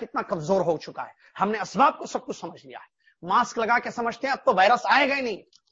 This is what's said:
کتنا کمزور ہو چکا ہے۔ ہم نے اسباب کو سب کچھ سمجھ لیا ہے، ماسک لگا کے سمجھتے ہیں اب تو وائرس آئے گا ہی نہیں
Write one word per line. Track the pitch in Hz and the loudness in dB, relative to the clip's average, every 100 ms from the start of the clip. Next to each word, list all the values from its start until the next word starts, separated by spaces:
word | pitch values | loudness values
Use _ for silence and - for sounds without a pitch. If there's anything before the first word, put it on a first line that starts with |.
کتنا | 226 254 | -6 -8
کمزور | - 180 147 196 | -4 -4 0 2
ہو | 165 151 | 2 -2
چکا | - 139 | -4 -12
ہے۔ | 117 - _ - | -14 -16 _ -4
ہم | 196 | -2
نے | 220 | -2
اسباب | 185 190 285 311 | -4 2 2 2
کو | 233 | -8
سب | 247 - | -8 -8
کچھ | 202 | -12
سمجھ | 175 143 135 | -12 -16 -18
لیا | 117 | -20
ہے، | - _ _ _ 170 | -20 _ _ _ 0
ماسک | 214 240 233 | 0 0 -2
لگا | 220 240 | 0 0
کے | 240 | 0
سمجھتے | 240 233 226 269 | -6 -6 -4 -4
ہیں | |
اب | 269 | -2
تو | - | 2
وائرس | 180 196 240 | 4 6 4
آئے | 202 247 277 | 4 4 4
گا | 277 | 0
ہی | |
نہیں | 247 196 - _ _ | -4 -8 -12 _ _